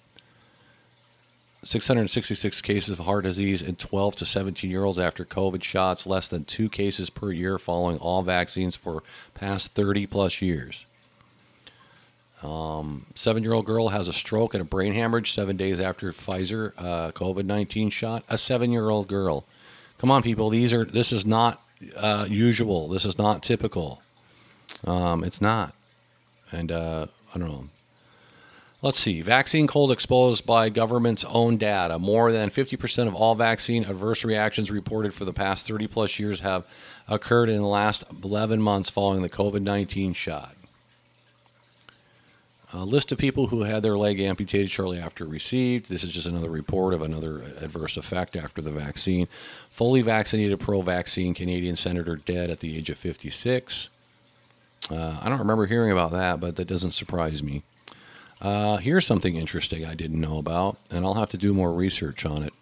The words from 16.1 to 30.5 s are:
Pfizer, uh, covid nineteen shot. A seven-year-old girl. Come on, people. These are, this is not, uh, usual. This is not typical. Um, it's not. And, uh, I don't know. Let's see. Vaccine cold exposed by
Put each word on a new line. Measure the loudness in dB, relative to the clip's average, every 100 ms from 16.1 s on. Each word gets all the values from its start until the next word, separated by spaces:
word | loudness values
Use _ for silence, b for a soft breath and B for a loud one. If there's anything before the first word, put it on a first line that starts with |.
Pfizer, | -8 -6 -4 -2 -4 -6 -6
uh, | -4 -4 -4
covid | -4 -2 -2 0
nineteen | 0 0 0 0
shot. | 0 -4 -4 -4
A | -2
seven-year-old | 0 2 2 2 2 2 0
girl. | 0 2 0 -4 B B B B B
Come | 4
on, | 6
people. | 4 2 2
These | 4 4
are, | 4 2
this | 2 2
is | 2 4
not, | 4 4 2 _ _ -18 -2
uh, | 0 0 0
usual. | 4 4 4 2 0 0
This | 0 0
is | 2
not | 2 2
typical. | 0 0 0 -4 -6 -8 _ _ B B B B B B
Um, | -2 0 2 0
it's | -2 0
not. | 2 2 -2 -8 _ _ _ _ _ _ -12
And, | -6 -4
uh, | -4 -4 -4 -8 _ -12
I | -8
don't | -6
know. | -8 -12 -20 _ _ b b b b b b b b
Let's | 0 0
see. | 0 0
Vaccine | 4 4 4 4 4
cold | 4 4
exposed | 2 4 6 6 4
by | 4